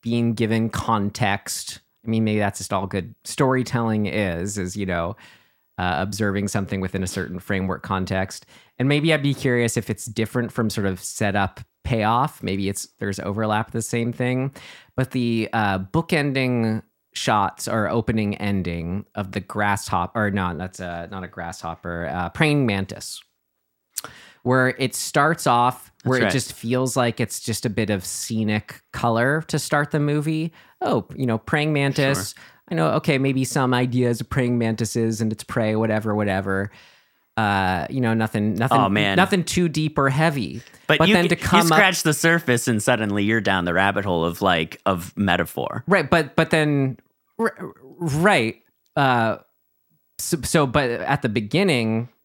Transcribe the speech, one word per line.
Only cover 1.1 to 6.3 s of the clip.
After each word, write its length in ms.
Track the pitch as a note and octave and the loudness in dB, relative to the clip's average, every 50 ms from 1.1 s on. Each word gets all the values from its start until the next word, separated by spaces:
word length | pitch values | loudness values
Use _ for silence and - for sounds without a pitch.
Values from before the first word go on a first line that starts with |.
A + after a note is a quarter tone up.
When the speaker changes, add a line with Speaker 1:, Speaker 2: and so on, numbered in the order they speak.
| - - A2+ G2+ G2+ G2 - - - - - - - - _ _ _ _ _ | -2 0 0 0 0 0 -4 -8 -10 -8 -8 -12 -14 -16 _ _ _ _ _
Speaker 1:
I 40 | A2+ | -4
mean, 160 | A2+ A2 A2 | 0 0 2
maybe 140 | A2 G#2+ G#2+ | 2 2 2
that's 180 | G#2 G2+ - - | 0 0 -2 -4
just 140 | G2 - | -6 -4
all 140 | G#2 F#2+ G2 F#2+ | -4 -4 -4 -2
good 260 | - G2 E2+ B2 - _ _ | -4 -6 -6 -6 -14 _ _
storytelling 840 | - - - D3 C3 C3 B2+ B2 - - A#2+ A#2 A2+ A2 G#2+ G#2 | -12 -2 0 2 2 2 0 0 -2 -2 -2 0 0 0 0 0
is, 520 | F#2+ C#2 G#2+ G#2 F#2+ E2+ E2 F2+ G2+ G2+ G#2 | 0 0 0 -2 -2 -2 -4 -4 -6 -4 -4
is, 180 | F2+ F2+ F2+ | -6 -6 -4
you 100 | G#2 G2+ | -6 -4
know, 300 | F#2 F2+ E2+ E2+ F2 A2 - - - - _ _ _ _ _ _ _ _ - | -2 -2 -2 -2 -4 -6 -10 -16 -20 -20 _ _ _ _ _ _ _ _ -4
uh, 160 | F2+ F2+ F2 C#2+ | -2 -2 0 0
observing 500 | F#2+ G2+ G2+ G2 A2 G2+ | -2 -4 -2 -2 -2 0